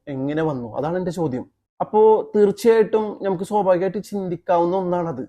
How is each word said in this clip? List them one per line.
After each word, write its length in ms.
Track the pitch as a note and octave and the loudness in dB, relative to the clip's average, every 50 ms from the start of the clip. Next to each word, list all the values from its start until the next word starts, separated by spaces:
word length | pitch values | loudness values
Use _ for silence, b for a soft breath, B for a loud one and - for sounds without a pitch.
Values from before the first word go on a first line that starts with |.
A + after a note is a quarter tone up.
| _ - | _ -10
എങ്ങനെ 340 | C#3 C3 C3 C#3 D3+ D#3 D#3+ | -8 -6 -4 -4 -2 -2 -2
വന്നു? 260 | D3+ C#3+ B2 A#2+ A2+ A#2 | -2 -4 -6 -8 -10 -8
അതാണ് 220 | - C#3 D#3 F3 F#3 | -6 -6 -4 -4 -4
എൻ്റെ 140 | F3+ F3+ D#3+ | -4 -4 -4
ചോദ്യം. 320 | F3 E3 D3+ B2 B2 - - _ _ _ _ _ - | -4 -4 -4 -4 -6 -8 -10 _ _ _ _ _ -10
അപ്പോ 200 | F#3 - - G#3+ G#3+ A3 A3 G3+ - - | -6 0 2 4 6 6 6 4 2 0
തീർച്ചയായിട്ടും 720 | - G#3 G#3 G3+ G3+ - - A#3 A3+ A3+ G#3+ A3 G#3+ A3 A3 G#3 G3 - - | 2 4 4 4 2 2 2 4 4 4 4 2 2 -2 -2 -2 -6 -6 -4
നമുക്ക് 220 | G3 F#3+ E3+ G3 | -4 -4 -4 -4
സ്വാഭാവികമായിട്ട് 560 | - G#3+ G#3 G3 F#3+ F#3 E3+ F#3 F#3+ F3+ G#3+ - | -2 -2 0 2 2 2 2 0 -2 -4 -6 -8
ചിന്തിക്കാവുന്ന 720 | - - G3+ F#3+ F3+ F3 E3 _ - F3+ F3 E3+ F3 F3 | -8 -8 -6 -6 -6 -8 -6 _ 0 2 2 2 2 0
ഒന്നാണത്. 460 | F#3+ F#3 F3 F3 F3 F3 E3 D3 A#2+ C3 | -2 -2 -2 -2 -2 -4 -4 -6 -8 -10